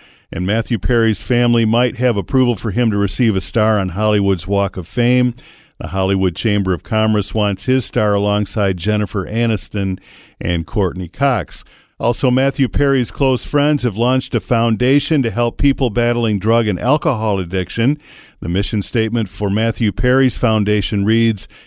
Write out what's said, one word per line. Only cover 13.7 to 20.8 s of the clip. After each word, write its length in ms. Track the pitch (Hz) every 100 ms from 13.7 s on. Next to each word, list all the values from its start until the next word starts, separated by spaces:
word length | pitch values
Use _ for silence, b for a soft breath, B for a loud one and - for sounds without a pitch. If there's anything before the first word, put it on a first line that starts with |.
| 147
have 120 | 123 98
launched 380 | 120 131 -
a 60 | 117
foundation 840 | - 117 117 107 123 143 - 156
to 80 | 120
help 300 | 101 120 -
people 320 | 143 131 127
battling 480 | 104 120 120 117 104
drug 280 | 104 117 110
and 120 | 95
alcohol 580 | 120 147 165 113 110 98
addiction. 560 | 87 92 90 - 117 151 B B B B
The 100 | 87
mission 320 | 90 101 107
statement 480 | - 117 110 117 107
for 220 | - 104
Matthew 400 | 101 113 - 110
Perry's 440 | - 127 131 135 -
foundation 720 | 117 110 104 104